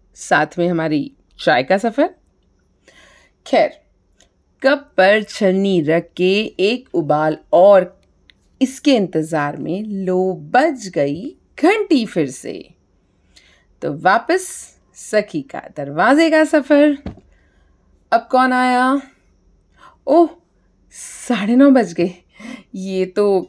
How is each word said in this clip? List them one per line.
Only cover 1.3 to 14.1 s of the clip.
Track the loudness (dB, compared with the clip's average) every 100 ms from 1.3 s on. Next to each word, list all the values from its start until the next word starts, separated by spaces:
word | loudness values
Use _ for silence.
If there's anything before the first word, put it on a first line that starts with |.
| -6
चाय | 0 0
का | 0 -2
सफ़र। | -2 -2 -4 -4 _ _ _ _ _ _ _ _ _ _ _ _ -2
खैर, | 0 0 -4 _ _ _ _ _ _ _ _
कप | -2 -2 -2 2
पर | 2 2
छन्नी | -2 -2 0 0 0 0
रख | 0 -2 -2 -2
के | 0 0 -2 -2
एक | -2 -2 -6
उबाल | -6 -2 0 -2 -4 _
और | 4 6 6 4 -6 _ _ _ _ _ -4
इसके | -4 -2 0 2
इंतज़ार | 0 -4 -4 -4 -4 -6
में | -8 -8
लो | -8 -8 -4 -2 -2 -4 -2
बज | 0 0 -2 -8
गई | -4 -4 -4 -12 -16 _ -2
घंटी | 0 2 0 -2 -2
फिर | -4 -4
से। | -6 -14 -14 -16 _ _ _ _ _ _ _ _ _ _ _
तो | -10 -2
वापस | 0